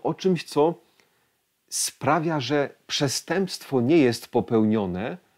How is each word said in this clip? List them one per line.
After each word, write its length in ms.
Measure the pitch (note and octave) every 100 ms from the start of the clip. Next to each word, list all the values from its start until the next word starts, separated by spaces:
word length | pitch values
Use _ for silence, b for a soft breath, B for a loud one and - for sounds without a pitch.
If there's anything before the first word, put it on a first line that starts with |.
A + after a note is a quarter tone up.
o 120 | C3
czymś, 300 | D#3+ F#3+ F3
co 300 | - D3 D#3 E3 _ _ _ _ _ _ _ _ -
sprawia, 720 | - - - C3 E3 D#3 D#3
że 300 | A#2+ D3 C#3 - -
przestępstwo 920 | - C#3+ - - F3 F#3+ - - C3+
nie 180 | A#2+ E3+
jest 300 | B2+ A#2 -
popełnione, 920 | A#2+ - A2+ G#2+ G#2+ F#2+ F2+ A#2+ F3+ _